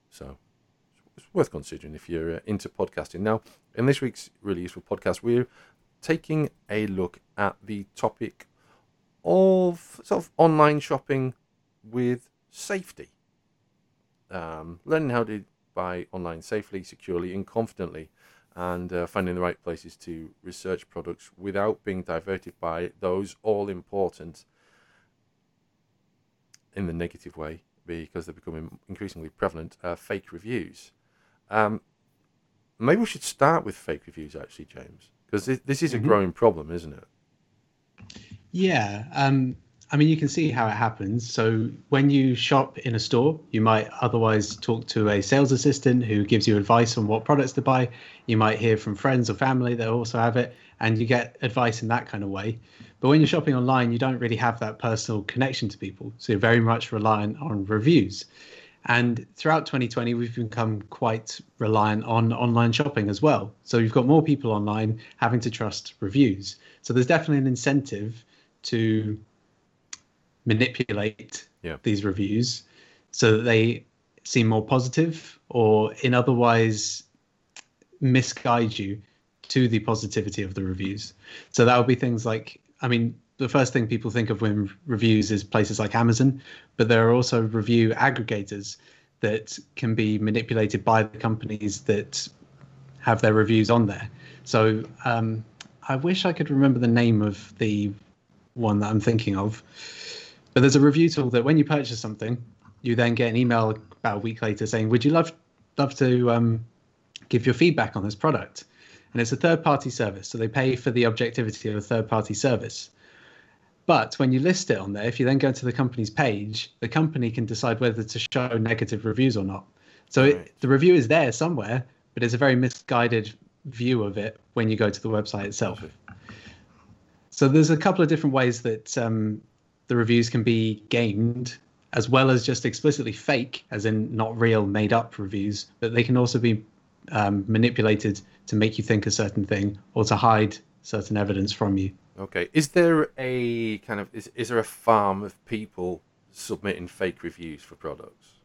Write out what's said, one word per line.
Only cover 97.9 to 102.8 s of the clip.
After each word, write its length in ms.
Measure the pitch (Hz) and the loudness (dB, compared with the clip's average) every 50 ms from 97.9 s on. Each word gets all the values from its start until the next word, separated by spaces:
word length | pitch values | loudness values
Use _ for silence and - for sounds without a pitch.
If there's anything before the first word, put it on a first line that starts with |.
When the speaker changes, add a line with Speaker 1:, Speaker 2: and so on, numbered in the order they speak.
| 101 - - _ _ _ _ _ _ _ _ _ - | -6 -8 -16 _ _ _ _ _ _ _ _ _ -6
Speaker 2:
one 240 | 120 113 107 104 101 | -2 0 0 2 2
that 100 | 104 107 | 2 0
I'm 100 | 110 107 | 0 0
thinking 360 | 104 127 113 107 - 104 98 | 2 2 0 0 0 -2 -2
of, 260 | 95 98 107 110 - - _ - - - - - - - - - - - - - _ _ _ | -2 -2 -4 -6 -8 -14 _ -20 -20 -20 -20 -18 -18 -18 -18 -18 -18 -20 -20 -20 _ _ _
but 80 | - 127 | 2 4
there's 160 | 127 139 127 | 6 6 8
a 40 | 143 | 8
review 280 | 139 147 135 160 165 165 | 6 6 6 6 4 4
tool 220 | 160 160 135 123 | 2 0 0 0
that 120 | 120 120 117 | 2 2 2
when 140 | 139 160 156 | 4 4 4
you 60 | 147 | 4
purchase 340 | 156 156 143 127 117 120 113 | 4 2 -2 -2 -4 -8 -8
something, 400 | - 107 107 - 107 110 120 117 - - - _ _ - _ _ | -8 -10 -8 -6 -6 -6 -6 -6 -8 -14 -20 _ _ -20 _ _